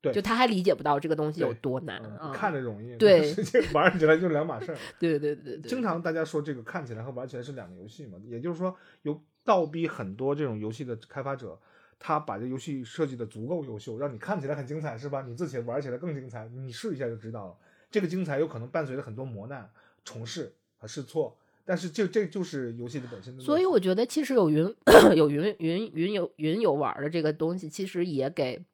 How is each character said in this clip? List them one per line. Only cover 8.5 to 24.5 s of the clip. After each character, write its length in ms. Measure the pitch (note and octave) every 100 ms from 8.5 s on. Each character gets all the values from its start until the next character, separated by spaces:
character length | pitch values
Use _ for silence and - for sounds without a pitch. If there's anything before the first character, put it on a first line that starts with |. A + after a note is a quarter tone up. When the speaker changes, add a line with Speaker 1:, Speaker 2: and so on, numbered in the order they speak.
Speaker 1:
是 60 | E3
说 180 | F#3 F3+ - _
有 180 | D3 D3+ _ _
倒 220 | - G3 D#3
逼 220 | E3 D#3+
很 280 | - G2+ G2+
多 200 | C3 C#3+
这 80 |
种 160 | C#3+ G#2+
游 120 | G#2+
戏 120 | A2
的 120 | B2+ A2+ -
开 160 | C#3
发 120 | C#3 C3+
者， 220 | A2 D#2+ _ _ _ _
他 220 | - D3+
把 180 | - G2+
这 80 | B2
游 120 | C3
戏 260 | D#3+ C3+
设 240 | A#2 - D3
计 80 | B2
得 100 | A2+
足 220 | A2 A#2+
够 180 | F3 C3+
优 140 | G#2+
秀， 180 | B2 A2+
让 160 | C#3+
你 40 | A2+
看 220 | - G3
起 60 | C3+
来 80 |
很 140 | C#3+ B2+
精 120 | D3+
彩， 180 | D3+ A#2
是 120 | C#3+
吧？ 140 | C#3 B2+
你 80 | A#2+
自 120 | F3
己 100 | B2+
玩 220 | A#2 B2+
起 80 | C#3
来 80 | B2
更 160 | F3
精 160 | C#3+ B2+
彩， 180 | A2+ A2
你 220 | B2+ C3
试 220 | A#2 A3+
一 40 | C#3
下 100 | B2
就 80 | A#2
知 160 | A2
道 160 | A2+ F#2+
了。 80 | F2 _ _ _
这 100 | G#3+
个 80 | F3+
精 160 | F3+
彩 160 | D#3+ C#3
有 60 | D#3+
可 140 | C#3
能 80 | B2
伴 180 | E3 C#3+
随 100 | C3
着 60 |
很 140 | B2 A2
多 100 | C3
磨 220 | G#2+ A#2
难、 220 | C#3 F#2+ _ _ _
重 220 | - A#2 A2+
试 280 | E3+ C3 _ _ _
和 100 | G#2+
试 140 | -
错， 360 | C3 D#3+ C3+ _ _ _ -
但 100 | F3+
是 140 | F3+
这， 160 | D3+ F#3+
这 220 | A3 F#3+
就 160 | G3+
是 300 | F3 C#3+ B2
游 140 | A#2 A#2+
戏 120 | C3+
的 80 | B2
本 120 | A2+
身 100 | A#2
的 40 | B2+
乐 40 |
趣。 40 | -
Speaker 2:
所 120 | D4+
以 80 | F#4
我 140 | C4
觉 160 | F#3 F#3
得 100 | A#3+
其 180 | D4+
实 100 | C4+
有 160 | B3+
云， 260 | E3+